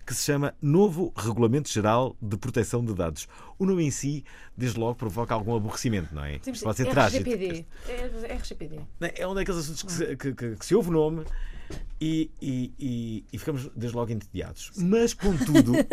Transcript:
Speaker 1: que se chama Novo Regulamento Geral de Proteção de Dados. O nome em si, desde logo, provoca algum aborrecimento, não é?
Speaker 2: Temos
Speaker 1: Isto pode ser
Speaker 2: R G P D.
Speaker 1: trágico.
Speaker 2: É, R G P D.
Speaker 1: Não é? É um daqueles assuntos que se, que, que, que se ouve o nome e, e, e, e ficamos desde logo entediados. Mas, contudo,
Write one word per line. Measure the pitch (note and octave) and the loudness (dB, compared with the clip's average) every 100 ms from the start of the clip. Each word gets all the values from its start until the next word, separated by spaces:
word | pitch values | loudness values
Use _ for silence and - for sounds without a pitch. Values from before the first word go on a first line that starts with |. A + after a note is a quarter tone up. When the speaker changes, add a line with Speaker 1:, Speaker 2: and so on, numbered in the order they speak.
| - | -6
Speaker 1:
que | |
se | - | -4
chama | - C#3+ C#3+ - | 0 0 0 0
Novo | D3 E3 G#3 D3 B2+ - | 4 6 6 4 -4 -2
Regulamento | G#2+ A2 A2+ C#3 C#3 | -2 4 4 4 2
Geral | A2 G#2 A#2 B2+ - | 2 4 4 2 -2
de | G#2 G#2 | -6 -4
Proteção | A#2+ A#2+ G#2 A#2+ | -2 0 0 0
de | A#2 | 0
Dados. | F#2+ E2+ D2+ - - - - | 0 -2 -2 -12 -16 -12 -2
O | F#3+ | 0
nome | F#3 | 2
em | D3+ | 0
si, | - C#3 D3 - - - - | 0 -4 -4 -8 -16 -14 -4
desde | B2 A2+ | -2 0
logo, | A2+ | -2
provoca | A#2+ A#2 F#2+ A#2 | -2 -4 -2 0
algum | A#2 G#2 | 0 0
aborrecimento, | A#2 G#2+ - B2+ G#2 D#2 | 0 -2 -2 0 0 -2
não | D2+ | -6
é? | D2 D2 | -6 -6
Speaker 2:
Temos | - A#3+ | -8 -4
Speaker 1:
Isto | |
pode | - G#2 | -2 0
ser | C3 - | 2 4
Speaker 2:
R | - | 4
G | A#3+ | 2
P | - A3 | -2 -2
D. | F#3 | -4
Speaker 1:
trágico. | E3 E3 - - | -6 -10 -10 -8
Speaker 2:
É, | B3 B3+ A3+ A3+ | -4 -4 -6 -6
R | B3 | -6
G | - | -8
P | - G#3+ | -8 -8
D. | D#3 D3+ - | -10 -10 -6
Speaker 1:
Não | E3+ | -6
é? | - | -4
É | F3+ | -2
um | |
daqueles | G3 F#3 E3+ | -2 0 -2
assuntos | D3+ D#3 | -4 -6
que | F#3+ | -6
se, | E3+ E3 C3+ | -4 -2 -2
que, | C#3 | -4
que, | B2 A#2+ | -4 -6
que | G#2+ | -4
se | - G3 | 2 2
ouve | F3 | 4
o | |
nome | D#3+ D3+ D#3+ D#3 - - - - - - - | 4 2 0 -4 -4 -4 -8 -8 -8 -8 -4
e, | D#3 D#3+ D#3 - | 0 0 -2 -4
e, | - B2+ B2 - | -4 -4 -4 -6
e, | C#3 A#2+ A#2 A2 - | -4 -4 -4 -6 -8
e | A2 | -8
ficamos | - C#3 C#3 | -6 -6 -6
desde | - A#2 A#2 | -6 -4 -4
logo | A#2 | -2
entediados. | A2 - F2+ E2 - - - | -4 -6 -8 -8 -10 -10 0
Mas, | F3 A3+ A#3 | 4 6 4
contudo, | - G3+ E3+ G3 D4+ - F#3+ - | 4 2 4 8 8 8 6 4